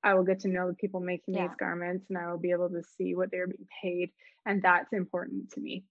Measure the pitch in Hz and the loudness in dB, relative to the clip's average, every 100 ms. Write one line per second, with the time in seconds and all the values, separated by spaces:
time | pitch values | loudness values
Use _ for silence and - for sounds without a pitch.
0 | 202 190 185 190 196 185 180 185 202 190 | 6 6 4 2 0 0 -2 -2 -4 -4
1 | 180 180 - 190 180 - 185 175 175 190 | -4 -4 -4 -2 -2 -2 -4 -2 -4 -4
2 | 190 185 175 175 175 175 175 170 165 _ | -6 -6 -4 -4 0 0 0 -4 -10 _
3 | 185 180 185 185 185 - 190 - 185 175 | -2 0 -2 -2 -4 -6 -14 -8 -4 -2
4 | 180 _ - _ - 202 185 175 - 208 | -4 _ -20 _ -2 4 6 6 4 -2
5 | 180 175 - - - - 143 190 190 | -2 -2 -4 -6 -8 -10 -8 -8 -12